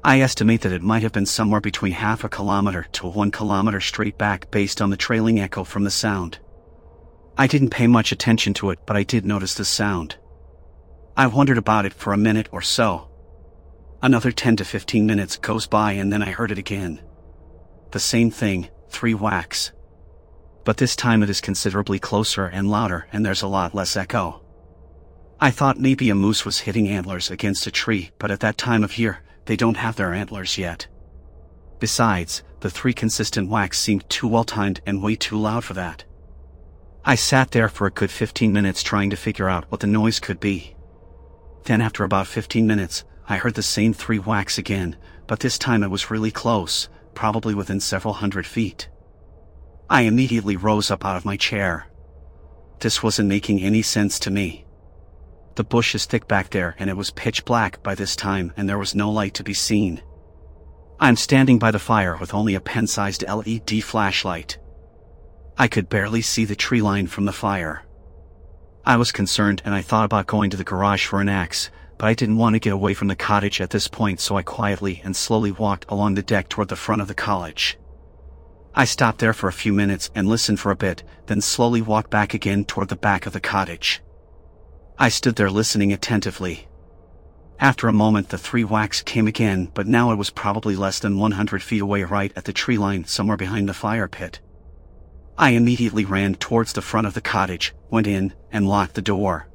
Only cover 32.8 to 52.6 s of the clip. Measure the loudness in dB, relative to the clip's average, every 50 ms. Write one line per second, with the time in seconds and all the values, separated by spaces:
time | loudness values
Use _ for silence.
32.8 | -2 -2 -2 0 -2 -2 -2 -2 -4 -2 -2 -4 -2 0 0 0 0 0 -2 -2
33.8 | 0 2 0 0 0 -4 -4 -2 0 2 2 2 2 0 -2 -2 -2 -2 -2 -4
34.8 | -4 -4 -4 -2 -2 -2 -2 -2 -4 -4 -2 -2 0 0 -2 -4 -6 -6 -8 -8
35.8 | -8 -8 -10 -12 -18 -20 -20 -20 -20 -20 -20 -20 -20 -20 -20 -20 -20 -20 -20 -20
36.8 | -20 -20 -20 -4 2 2 2 4 4 4 4 4 2 4 2 2 2 2 0 0
37.8 | -2 -2 0 -2 -4 -4 -2 -4 -4 -4 0 2 2 4 4 4 2 2 0 -2
38.8 | -4 0 0 2 2 0 -2 -2 -4 -6 -2 0 0 0 0 -2 -2 -6 -6 -2
39.8 | 0 2 2 4 4 2 0 0 -4 -6 -6 -2 -2 -2 -2 -2 -6 -14 -20 -20
40.8 | -20 -20 -20 -20 -20 -20 -20 -20 -20 -20 -20 -20 -20 -20 -20 -16 0 2 2 2
41.8 | 2 0 -2 -4 0 2 2 2 0 0 -6 -8 -6 -2 0 2 4 4 4 2
42.8 | 0 -4 -6 -10 -10 -12 -20 -20 -6 -4 -4 -2 -2 -2 -2 -2 -4 -2 0 2
43.8 | 2 2 2 0 -2 -2 -2 -2 0 0 -2 -2 0 -2 -4 -6 -4 -4 -2 -2
44.8 | -2 -4 -6 -10 -18 -20 -20 -20 -6 -6 -4 -2 -2 -4 -2 -2 -2 0 2 2
45.8 | 2 0 -2 -6 -4 -4 -4 -2 -2 -2 -4 -2 0 0 0 0 0 -2 -4 -4
46.8 | -4 -8 -12 -20 -20 -20 -8 -2 -2 0 0 0 -2 -2 -2 -2 -2 -4 -4 -4
47.8 | -2 -2 -4 -4 -4 -4 -4 -2 -4 -4 -2 -4 -8 -4 -4 -4 -4 -4 -4 -12
48.8 | -16 -16 -16 -20 -20 -20 -20 -20 -20 -20 -20 -20 -20 -20 -20 -20 -20 -20 -20 -20
49.8 | -2 2 4 4 6 6 4 4 2 2 0 -2 0 0 -2 0 2 2 2 2
50.8 | 2 0 -2 -2 -2 -4 -4 -4 -4 -6 -4 -2 -2 -2 -2 0 0 -2 -2 -4
51.8 | -8 -14 -20 -20 -20 -20 -20 -20 -20 -20 -20 -20 -20 -20 -20 -20